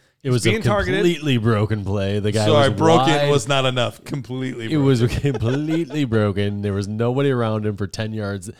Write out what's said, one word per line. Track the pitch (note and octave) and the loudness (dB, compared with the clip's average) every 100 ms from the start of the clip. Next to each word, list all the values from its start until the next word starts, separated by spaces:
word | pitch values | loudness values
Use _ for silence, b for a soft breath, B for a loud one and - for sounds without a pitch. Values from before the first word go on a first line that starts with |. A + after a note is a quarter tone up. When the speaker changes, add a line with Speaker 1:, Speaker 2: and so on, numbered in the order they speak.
| b b | b b
Speaker 1:
It | C3+ | -2
was | B2 F3+ | 0 2
a | |
Speaker 2:
being | A3 | 0
targeted. | G#3 G#3 F3+ F#3 | 0 0 0 2
Speaker 1:
completely | F3+ D#3+ D3+ B2 | 2 2 0 2
broken | A2 G#2+ G#2 A2 | 2 2 2 -2
play. | F#2+ G2+ G2 G#2 | -2 -2 -2 -2
The | G2+ | 0
guy | G#2+ G#2+ | 0 4
Speaker 3:
Sorry, | D3 C#3 | 4 4
Speaker 1:
was | C3 | 4
Speaker 3:
broken | D#3+ E3 C#3 | 4 6 4
Speaker 1:
wide. | D3+ C#3+ | 2 2
Speaker 3:
was | C#3+ C#3+ | 0 2
not | C#3 C3 | 0 0
enough. | B2+ A2+ - | 0 -2 -6
Completely | - C#3+ A2+ B2+ C3 A#2 A2+ | -8 -8 -8 -8 -8 -8 -2
Speaker 1:
It | D#3 | 2
was | C#3 B2 | 4 4
Speaker 3:
broken. | A#2 - | 2 0
Speaker 1:
<laughs> | C#3+ | -2
completely | A#2 A2 C#3 D3+ D#3+ E3+ D3+ C3+ | -2 -2 -2 -2 -2 -2 -4 0
broken. | A2 G#2 G2 G2+ G2+ | 0 0 0 -4 -2
There | G2+ | -4
was | G2 G2+ | -4 -4
nobody | G#2+ A#2 B2+ C#3+ | -2 -2 0 0
around | B2 A2+ A2 G#2+ | 0 -2 -2 -4
him | G2+ | -4
for | G2 | -8
ten | - G#2+ | -6 -8
yards. | A2 G2+ G2+ F#2 | -6 -6 -8 -10